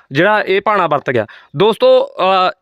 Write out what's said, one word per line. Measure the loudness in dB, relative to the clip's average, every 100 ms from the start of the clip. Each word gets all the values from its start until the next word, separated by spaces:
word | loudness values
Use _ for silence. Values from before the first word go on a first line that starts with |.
| _
ਜਿਹੜਾ | -2 0 0
ਇਹ | -2 -2
ਭਾਣਾ | -2 -2 0
ਵਰਤ | -2 -2
ਗਿਆ। | -4 -4 -12 _ -2
ਦੋਸਤੋ, | -2 2 2 2
ਅਹ, | 0 -4 0 0 0 -4